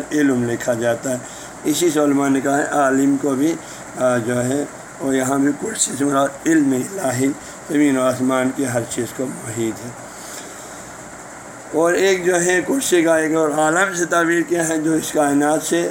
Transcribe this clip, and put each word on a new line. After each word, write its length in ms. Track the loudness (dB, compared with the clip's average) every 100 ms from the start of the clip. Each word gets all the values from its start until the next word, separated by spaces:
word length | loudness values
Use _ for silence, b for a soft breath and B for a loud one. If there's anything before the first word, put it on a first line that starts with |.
| 0
علم 380 | 2 2 2 0
لکھا 240 | -2 -2
جاتا 380 | 0 0 0 -2
ہے۔ 60 | -6 -8 B B B
اسی 260 | -2 2 2
سے 100 | 4
علماء 300 | 4 4 2
نے 120 | 2
کہا 160 | 2 0
ہے 60 |
عالم 520 | 2 2 4 4 2 2
کو 80 | 0
بھی، 260 | 2 0 -2 B B B -2
آ، 200 | 2 2
جو 260 | 0 -2
ہے 200 | 0 -2 -4 -10 -16 -6
وہ 160 | -2 0
یہاں 220 | 2 2
بھی 140 | 2 0
کرسی 300 | -4 -4 -4 -2
سے 80 | 0
مراد 220 | 2 0 -2 2
علم 280 | 4 4
الہی 540 | 0 -2 -4 -2 0 0 -2 B B -2
زمین 260 | 2 4 4
و 40 |
آسمان 480 | 2 2 0 2 0 0
کی 100 | -2
ہر 80 | -2 -2
چیز 160 | -4 -6 -4
کو 80 | -6
محیط 600 | -8 -8 -4 -4 -4 -10
ہے۔ 40 | -14 -16 B B B B B B B B -16 -16 -16 -16 -16 -16 -16 -6 0
اور 140 | 2
ایک 320 | 4 4 2 2
جو 180 | 2
ہے 180 | 4 2 2
کرسی 360 | 0 2 4
کا 140 | 4 4
ایک 180 | 4 2
اور 140 | 2 2
عالم 380 | 2 2 0 0
سے 80 | 0
تعبیر 360 | 2 2 2
کیا 280 | 0 0 0
ہے 80 | 0
جو 160 | 0
اس 180 | 0 0
کائنات 520 | 0 2 4 2 2
سے، 260 | 0 0 0